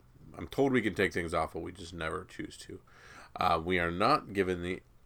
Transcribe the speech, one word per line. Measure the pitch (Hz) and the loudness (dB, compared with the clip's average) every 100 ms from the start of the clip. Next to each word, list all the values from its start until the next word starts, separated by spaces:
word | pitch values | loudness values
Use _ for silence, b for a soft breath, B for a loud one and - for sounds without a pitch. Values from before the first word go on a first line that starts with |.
| - - - - | -20 -20 -16 -12
I'm | 82 | -4
told | - 139 | 2 4
we | 127 | 4
can | 104 | 2
take | 90 92 | 2 2
things | 92 85 | 2 0
off, | 82 78 | 0 0
but | 82 | -4
we | 85 | -8
just | 87 82 | -10 -10
never | 85 80 85 | -6 -4 -4
choose | - - 95 - | -8 -10 -10 -12
to. | - - - b b b b | -14 -16 -16 b b b b
Uh, | - 90 82 | 0 2 2
we | 82 92 | 2 2
are | 85 | 2
not | 87 113 151 - | 2 2 2 0
given | 98 92 90 | 0 2 0
the | 87 92 - - | -2 -6 -10 -6